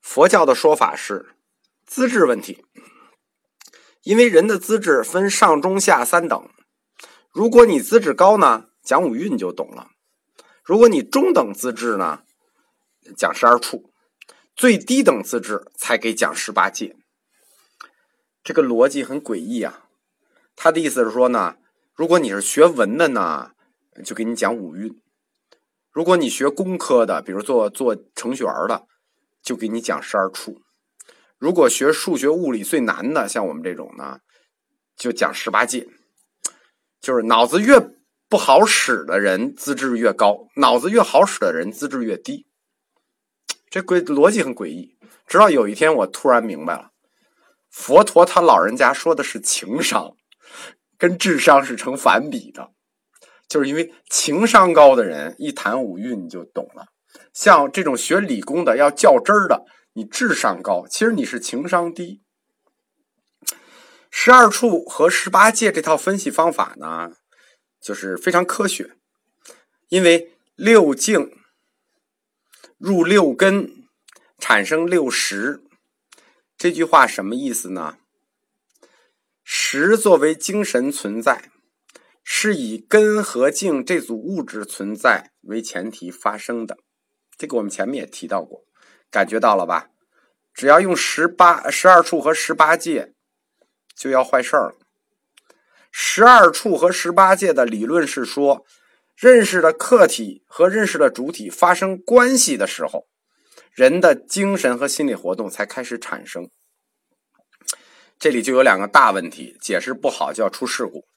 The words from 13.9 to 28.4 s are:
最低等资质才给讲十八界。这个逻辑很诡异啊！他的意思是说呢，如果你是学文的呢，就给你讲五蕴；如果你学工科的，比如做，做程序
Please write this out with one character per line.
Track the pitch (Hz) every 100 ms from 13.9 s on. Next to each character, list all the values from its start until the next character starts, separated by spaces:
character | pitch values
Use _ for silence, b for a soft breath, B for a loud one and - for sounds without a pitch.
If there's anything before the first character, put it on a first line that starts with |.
| _ _ _ b b b -
最 | 254 202
低 | - 254
等 | 269 127
资 | 95 123
质 | 104 104 - -
才 | - 117
给 | 113
讲 | 110 78
十 | 80 -
八 | 98 98
界。 | - - _ _ _ _ _ _ b b b b b b b b _
这 | -
个 | 165
逻 | 135 117 131
辑 | 143
很 | 123 135
诡 | 147 104
异 | 85 117
啊！ | 92 - _ _ _ _ _ _ _ _
他 | 165
的 | 160
意 | 156
思 | 127
是 | 113
说 | 113 127
呢， | 120 90 - _ _ _
如 | _ 165
果 | 175
你 | 135
是 | 98
学 | 98 - 165
文 | 147 101 123
的 | 165
呢， | 123 90 76 60 _ _ _ _ _
就 | - 110
给 |
你 | 113
讲 | 117 135
五 | 117 90
蕴； | 80 107 - _ _ _ _ _ _ _ _ _
如 | -
果 | 170 180
你 | 139
学 | - 139
工 | 143 190 180
科 | - 127 110
的， | 85
比 | -
如 | 95
做， | 104 127 104
做 | 101 127 110 _ -
程 | 117
序 | 131